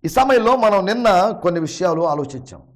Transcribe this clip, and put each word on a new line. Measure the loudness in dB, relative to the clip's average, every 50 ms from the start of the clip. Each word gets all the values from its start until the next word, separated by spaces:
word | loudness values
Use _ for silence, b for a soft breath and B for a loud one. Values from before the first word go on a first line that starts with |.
| _
ఈ | -2
సమయంలో | 0 0 2 2 2 2 4 2 2
మనం | 2 2 2 2 2 0
నిన్న | 0 -2 0 2 2 4 4 2 0
కొన్ని | -2 -2 -2 -2 -2 -2
విషయాలు | -4 -6 -6 -2 -2 -2 0 0
ఆలోచించాం. | 0 -2 -2 -2 -6 -8 -10 -16 -16 -18 -20 -20 -20 _ _